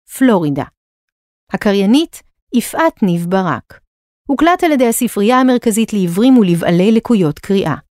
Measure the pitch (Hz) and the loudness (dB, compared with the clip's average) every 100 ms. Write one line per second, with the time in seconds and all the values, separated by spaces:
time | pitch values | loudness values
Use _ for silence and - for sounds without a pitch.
0 | _ - 254 196 151 139 123 _ _ _ | _ -2 2 2 0 -4 -8 _ _ _
1 | _ _ _ _ _ 190 208 196 196 277 | _ _ _ _ _ -4 -2 0 2 2
2 | 339 - _ _ _ 240 - - 320 - | 0 -8 _ _ _ -4 -4 -2 -2 0
3 | 190 170 170 190 180 117 - - _ _ | -2 -2 -2 -2 -2 -6 -10 -20 _ _
4 | _ _ - 269 330 359 349 277 233 226 | _ _ -6 0 0 2 0 0 0 -2
5 | 233 202 208 254 262 247 233 214 220 208 | -4 -2 0 2 2 0 0 -2 -2 -2
6 | 175 175 254 254 185 170 - 175 196 220 | -2 0 4 4 4 0 0 2 2 2
7 | - 226 156 - - 196 160 139 - | 0 0 0 -4 -4 -2 -2 -6 -10